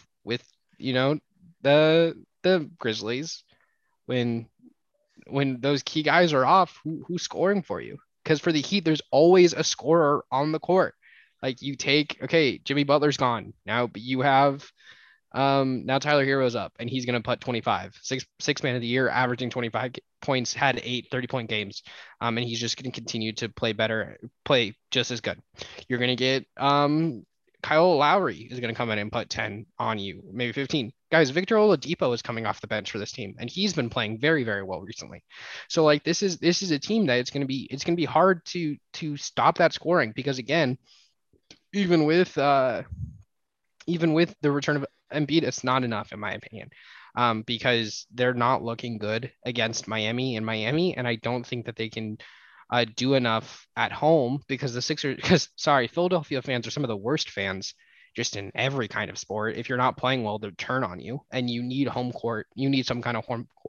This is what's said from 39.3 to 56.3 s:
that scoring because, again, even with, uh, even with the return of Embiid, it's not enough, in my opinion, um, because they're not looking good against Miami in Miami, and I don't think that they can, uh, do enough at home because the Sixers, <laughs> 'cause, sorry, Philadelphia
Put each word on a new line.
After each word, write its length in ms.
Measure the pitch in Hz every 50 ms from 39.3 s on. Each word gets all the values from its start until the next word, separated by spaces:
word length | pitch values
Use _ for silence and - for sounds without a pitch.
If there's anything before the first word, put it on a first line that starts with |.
| - - 113 151 170
that 160 | - 175 156 -
scoring 400 | - - 151 175 175 131 110 107
because, 220 | - 127 143 135
again, 400 | 127 113 104 147 170 151 127 127 - _ _ _ _ _ _ _ _ _ _ _ _ _ - - _ _ _ -
even 320 | 202 196 175 175 160 151
with, 320 | 151 160 175 185 - -
uh, 460 | 151 135 143 139 139 131 127 113 85 - - - - - - - - - _ _ _ _ _ _ _ _ _ _ - -
even 260 | - 175 165 165 165 151
with 200 | 160 175 170 - _
the 100 | - 147
return 260 | 143 143 139 - 147
of 80 | 143 139 - _ _ _ - -
Embiid, 300 | 151 151 139 139 - -
it's 220 | 123 - - -
not 180 | 131 127 131 127
enough, 300 | 120 113 104 104 - 120
in 60 | 107
my 100 | 104 107
opinion, 380 | 113 113 - - - 110 - - - - - - - - - - -
um, 240 | 120 123 117 113 110
because 640 | 110 - 120 107 - 131 123 117 113 104 - - - _ -
they're 200 | 123 123 123 127
not 300 | 120 117 120 131 - -
looking 340 | 113 117 113 - 120 117
good 360 | 104 104 104 107 113 127 123 _ _ -
against 440 | 123 120 120 113 113 117 - - -
Miami 480 | 110 110 107 107 117 123 127 131 120
in 80 | 110 110
Miami, 500 | 110 113 110 107 117 139 160 180 180 -
and 100 | - 123
I 100 | 120 117
don't 300 | 110 - 117 123 127 120
think 200 | - 123 120 113
that 100 | 120 110
they 140 | - 113 110
can, 300 | - 117 110 107 107 - - - - - - - - - - -
uh, 160 | 120 123 120 110 110
do 200 | - 123 131 139
enough 520 | 135 123 117 113 110 - - - - - _ -
at 160 | - - -
home 500 | - - 151 151 165 156 127 120 135 143 -
because 260 | - 135 120 147 131 117
the 80 | 123
Sixers, 380 | - - 156 - - 139 131 -
<laughs> 40 | -
'cause, 260 | - 180 143 - - _
sorry, 320 | - - 151 143 135 120 113
Philadelphia 520 | - 170 175 180 185 170 147 -